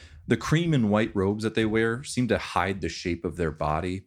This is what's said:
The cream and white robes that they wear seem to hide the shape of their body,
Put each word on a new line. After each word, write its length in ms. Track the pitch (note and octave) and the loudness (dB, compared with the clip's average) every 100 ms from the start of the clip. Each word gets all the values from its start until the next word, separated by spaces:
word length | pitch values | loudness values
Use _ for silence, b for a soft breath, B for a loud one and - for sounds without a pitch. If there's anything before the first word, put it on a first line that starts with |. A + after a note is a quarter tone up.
| B B - | B B -2
The 100 | A#2 | -2
cream 360 | - D#3 E3+ D3 | 2 0 2 2
and 160 | G#2+ | 4
white 240 | G#2 A2 G2+ | 4 2 2
robes 280 | F#2+ G#2+ | 2 2
that 120 | A2 A2 | 0 0
they 100 | A2 | 2
wear 380 | A2 A2+ A#2 | 2 2 -2
seem 240 | D3 - B2 | -4 -2 0
to 100 | F#2+ | 0
hide 440 | - F2+ F2+ G2 | 0 -2 -2 -2
the 80 | E2 | -6
shape 360 | - F2+ E2+ F2+ | -6 -4 -4 -4
of 120 | D#2+ | -2
their 120 | D#2+ | -4
body, 520 | D2 D2+ D#2 F#2 F#2+ | -2 -2 -2 -2 -6